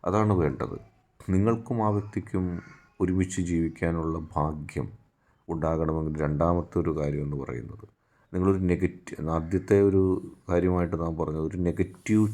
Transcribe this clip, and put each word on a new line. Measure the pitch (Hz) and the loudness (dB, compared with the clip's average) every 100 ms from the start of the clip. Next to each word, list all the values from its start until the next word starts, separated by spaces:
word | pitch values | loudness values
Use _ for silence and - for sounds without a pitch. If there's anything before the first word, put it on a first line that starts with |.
അതാണ് | 87 101 107 | 0 2 2
വേണ്ടത്. | 92 76 65 - - - _ _ _ | 4 2 -2 -8 -8 -14 _ _ _
നിങ്ങൾക്കും | - 92 107 113 117 117 | -2 2 2 0 -2 -2
ആ | 107 | 0
വ്യക്തിക്കും | 104 104 - - 95 92 87 - - _ _ | 0 -2 -8 -4 -4 -2 -4 -10 -20 _ _
ഒരുമിച്ച് | 90 92 92 - | 2 2 0 0
ജീവിക്കാനുള്ള | 87 87 82 - 85 82 80 82 80 | 0 0 0 -2 -2 0 -2 -4 -4
ഭാഗ്യം | 78 76 76 73 - 60 - _ _ _ _ - | -2 -2 -2 -8 -8 -8 -12 _ _ _ _ -8
ഉണ്ടാകണമെങ്കിൽ | 82 80 80 80 80 78 76 | -2 0 0 0 0 -2 -2
രണ്ടാമത്തെ | 76 73 82 87 85 - | -2 2 2 2 0 -2
ഒരു | 82 78 | 0 0
കാര്യം | 73 73 71 | -2 -2 -4
എന്ന് | 71 | -6
പറയുന്നത് | 65 60 57 107 - _ _ _ _ | -6 -10 -10 -16 -18 _ _ _ _
നിങ്ങളൊരു | 90 95 95 90 | 0 2 2 2
നെഗറ്റി-, | 87 92 - - - 78 | 2 0 -2 -14 -8 -2
ആദ്യത്തെ | 82 80 95 - 101 | -2 0 -2 4 4
ഒരു | 101 95 95 90 - - | 6 4 4 0 -4 -16
കാര്യമായിട്ട് | - 87 90 90 85 82 | 0 2 4 2 0 -2
നാം | 82 80 | -4 -2
പറഞ്ഞത് | 80 78 | -2 -2
ഒരു | 78 90 | -4 0
നെഗറ്റീവ് | 87 - 90 - - 107 104 | 0 0 -4 -4 2 4 4